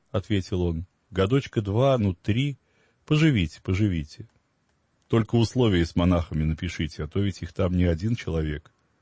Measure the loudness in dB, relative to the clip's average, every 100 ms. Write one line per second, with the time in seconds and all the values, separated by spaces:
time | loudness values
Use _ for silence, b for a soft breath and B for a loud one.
0 | _ -8 -2 -4 -2 -2 -2 -2 -8 _
1 | _ -2 2 0 0 -4 -2 0 2 2
2 | 0 -2 -2 -2 -2 -6 _ _ _ _
3 | -2 2 4 4 0 -4 -4 0 0 0
4 | -6 -14 -20 _ _ _ _ _ _ _
5 | _ 0 2 2 2 2 2 4 2 2
6 | 2 2 0 -2 -2 -2 -6 -6 -6 -6
7 | -6 -2 -2 -4 -10 -2 0 2 2 0
8 | -2 -4 -4 -4 -4 -6 -12 _ _ _